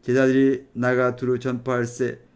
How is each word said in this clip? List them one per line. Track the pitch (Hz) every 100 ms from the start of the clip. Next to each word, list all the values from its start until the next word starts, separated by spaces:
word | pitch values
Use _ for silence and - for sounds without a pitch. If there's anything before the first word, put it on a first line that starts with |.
제자들이 | - 127 131 131 135 135 -
나가 | 117 123 127 123 120
두루 | 123 123
전파할세 | 127 123 123 123 120 120 123 117 _